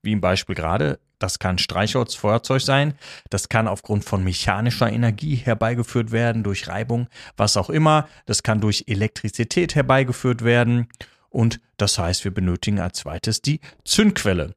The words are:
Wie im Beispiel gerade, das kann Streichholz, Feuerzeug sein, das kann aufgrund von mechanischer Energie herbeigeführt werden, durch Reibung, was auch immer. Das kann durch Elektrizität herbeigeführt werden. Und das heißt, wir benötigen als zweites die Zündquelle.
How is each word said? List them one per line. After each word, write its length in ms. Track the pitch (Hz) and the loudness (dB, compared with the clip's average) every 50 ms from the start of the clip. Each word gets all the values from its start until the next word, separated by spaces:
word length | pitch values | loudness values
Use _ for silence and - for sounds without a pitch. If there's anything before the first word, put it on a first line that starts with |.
Wie 100 | - 107 | 0 0
im 80 | 107 101 | 0 2
Beispiel 340 | 85 90 92 95 - - 92 | 2 2 0 0 -2 -6 -6
gerade, 460 | - 80 80 85 - 76 73 69 - _ _ _ _ | -4 -2 -2 0 0 0 0 -2 -4 _ _ _ _
das 200 | - 95 - - | -4 -4 -4 -4
kann 180 | - 92 92 | -2 -2 0
Streichholz, 580 | 90 - - - 90 104 107 - 131 120 - - | 0 -2 -2 0 -2 -2 0 0 -2 -2 -2 -6
Feuerzeug 460 | - - 104 107 117 - - 131 131 | -4 0 0 0 0 0 0 -2 0
sein, 320 | - 143 135 139 143 151 139 _ - - - - _ - | 2 2 2 2 2 0 -4 _ -14 -20 -20 -20 _ -6
das 180 | - 98 - - | -4 -4 -4 0
kann 180 | - 113 113 | 0 0 2
aufgrund 380 | 107 95 - _ - 107 101 - | 0 -2 -6 _ -2 -2 -2 0
von 180 | - - 95 | 0 -2 0
mechanischer 720 | 92 92 90 - - - 95 101 113 123 117 - 123 113 | 0 0 -2 0 0 0 0 2 0 -2 0 2 0 0
Energie 440 | 107 117 117 113 107 104 - 151 147 | 2 2 0 0 0 -2 -2 -2 -2
herbeigeführt 760 | 120 - 127 113 110 113 113 120 120 113 - - 123 113 113 | -2 0 -2 0 0 0 -2 0 -2 -4 -2 -2 -2 -2 0
werden, 300 | 113 113 120 117 113 117 | 0 0 0 0 0 0
durch 260 | 104 101 98 - - - | -2 -2 -2 -4 -6 -8
Reibung, 400 | 85 101 113 127 120 120 123 - _ - - - _ - | -6 -6 -4 -2 -2 -4 -4 -6 _ -20 -20 -20 _ 0
was 180 | 107 107 - | 0 2 2
auch 140 | 104 95 - | 0 0 0
immer. 360 | 160 156 156 156 156 151 143 - - - _ | 2 4 4 6 6 4 2 -2 -12 -16 _
Das 160 | - 110 - | -4 -4 -2
kann 180 | - - 110 107 | 0 0 2 2
durch 240 | 107 107 101 - - | 2 2 0 0 -2
Elektrizität 880 | - 107 98 107 107 _ - - 107 - - 117 - - 185 180 160 - | -2 0 0 0 -2 _ -4 -8 -6 -2 -2 -4 -2 0 -2 0 2 0
herbeigeführt 720 | 151 135 127 131 135 139 123 120 - - 127 123 120 113 | 0 2 4 4 2 2 0 -2 -2 0 0 0 2 2
werden. 440 | 117 117 120 120 120 120 120 120 120 - _ - _ _ _ _ _ | 2 4 4 4 4 2 0 0 -4 -8 _ -20 _ _ _ _ _
Und 280 | - 127 113 117 - - _ _ _ - | 0 2 2 2 2 -2 _ _ _ -2
das 200 | 104 98 - - | 0 0 0 0
heißt, 240 | 87 85 90 - - | 0 -2 -2 -2 -4
wir 100 | 101 92 | -4 -2
benötigen 460 | 95 92 90 87 - - 107 104 98 | 0 0 0 0 0 -2 -2 -2 0
als 180 | 82 95 - - | -2 -4 -6 -8
zweites 420 | - 71 78 - - 110 110 - | -10 -8 -10 -6 -4 -4 -4 -2
die 200 | - 139 147 156 - - - _ _ | 0 0 -2 -2 -4 -14 -20 _ _
Zündquelle. 680 | - - - 214 208 196 - - 104 92 87 73 71 - | 0 2 4 4 4 2 2 0 0 0 0 -2 -6 -8